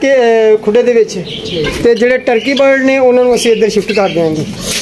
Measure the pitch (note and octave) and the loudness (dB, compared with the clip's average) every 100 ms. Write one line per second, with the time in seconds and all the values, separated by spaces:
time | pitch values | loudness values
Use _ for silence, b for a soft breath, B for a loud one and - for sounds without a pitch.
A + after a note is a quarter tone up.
0 | C4+ C4+ A#3 A3+ A3 G#3+ G#3+ A3+ A#3+ A#3 | 0 2 2 2 2 2 2 2 2 2
1 | G#3 - - E3+ - E3+ D3 - A#3 A#3 | 0 -4 -10 -10 -8 -6 -6 -2 0 2
2 | A#3+ B3+ B3+ A#3 A3 C4+ C4+ C4+ C4 C4+ | 0 0 -2 -2 -2 0 2 2 0 2
3 | B3+ B3 B3 A#3 A#3 G#3+ G#3 G#3 F#3+ G#3 | 2 2 2 0 0 0 0 0 -2 -2
4 | F#3+ D#3+ E3 D#3 D3 B B B | -2 0 -2 -2 -6 B B B